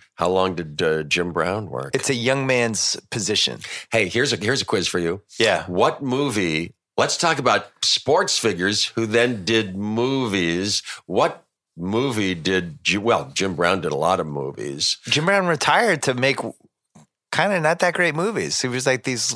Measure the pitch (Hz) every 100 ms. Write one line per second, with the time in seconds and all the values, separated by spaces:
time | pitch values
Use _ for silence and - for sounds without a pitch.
0 | - - 87 92 95 87 80 73 82 80
1 | 73 82 87 82 82 104 95 64 69 135
2 | - 127 117 139 135 123 117 104 - -
3 | - 120 95 - - 58 - - - 113
4 | 95 113 135 117 104 131 - 104 87 92
5 | 85 98 - - 110 85 87 90 135 156
6 | 139 127 143 107 87 78 85 - _ -
7 | 139 - 170 160 123 104 - _ - -
8 | - 165 196 - 113 87 92 107 - -
9 | 113 117 123 113 90 113 101 95 104 110
10 | 123 135 120 98 85 85 101 - - -
11 | - 95 156 - _ _ _ - 90 110
12 | 139 110 95 87 78 95 87 73 - 98
13 | 107 98 67 - 95 85 87 95 80 71
14 | 82 92 78 71 69 - 71 69 - -
15 | - 143 165 202 180 160 - 170 226 156
16 | 139 123 131 135 117 - _ _ _ -
17 | - _ _ - 190 190 156 170 180 170
18 | 175 151 196 196 80 - 127 123 139 127
19 | 135 123 -